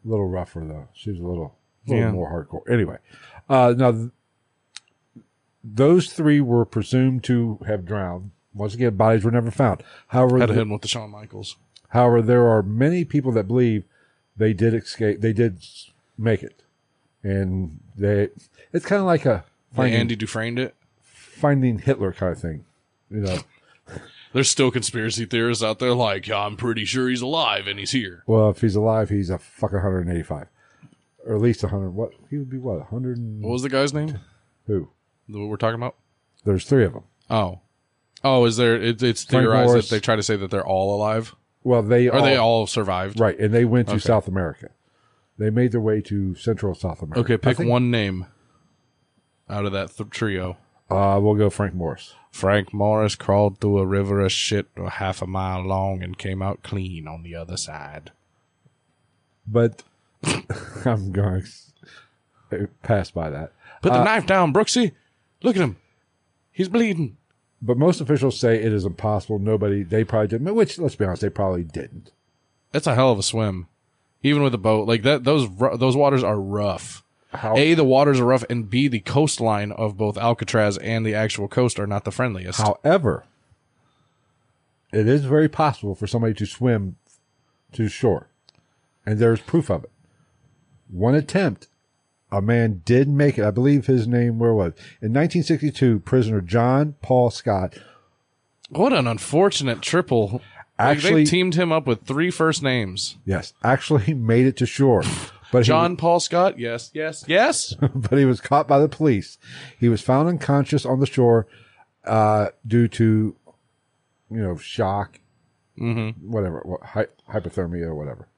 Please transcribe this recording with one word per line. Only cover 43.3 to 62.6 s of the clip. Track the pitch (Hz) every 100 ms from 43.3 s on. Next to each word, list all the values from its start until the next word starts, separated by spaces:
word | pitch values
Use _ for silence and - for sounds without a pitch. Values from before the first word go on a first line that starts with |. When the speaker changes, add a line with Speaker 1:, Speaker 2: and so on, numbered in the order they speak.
| -
Speaker 1:
and | 104
they | 117 120
went | 123 113
to | 107
Speaker 2:
Okay. |
Speaker 1:
South | - 110 -
America. | 92 85 - - _ _ _ _ _ _ -
They | 107
made | 110 123
their | 117
way | 110 107
to | 101 101 95 90
Central | - 107 101 87
South | 92 78
America. | 76 98
Speaker 2:
Okay, | 113
Speaker 1:
I | 113
Speaker 2:
pick | 127 117
Speaker 1:
think | 120
Speaker 2:
one | 120 123
name | 120 101 92 90 _ _ _ _ _ _ _ _ _ _ _ -
out | 104 101
of |
that | 98 92 -
th-, | 104
trio. | - 113 95 92 90 _ _ _
Speaker 1:
Uh, | 92 98 98
we'll | 104 104
go | 104
Frank | - 101 87
Morris. | 82 - - - _
Speaker 2:
Frank | - 95 104 95
Morris | 101 104 107 107 -
crawled | - 101 104 98
through | 104 101
a | 95
river | 98 98 101
of | 95
shit | - - 104 - -
a | 90
half | - 95 95
a | 92
mile | 95 95 92
long | 92 95 98 92
and | 90 90
came | 101 95
out | 95 -
clean | - 101 92 85 78
on | 82
the | 85 82
other | 85 90
side. | - 78 71 76 76 _ _ _ _ _ _ _ _ _ _ _ _ _ -
Speaker 1:
But | 110 117 - _ _
<laughs> | _ _ - - - - - - 127
I'm | 113 98
going | 95 98 92
to | -
s-, | - _ _ - - _ _ _ _ _ 95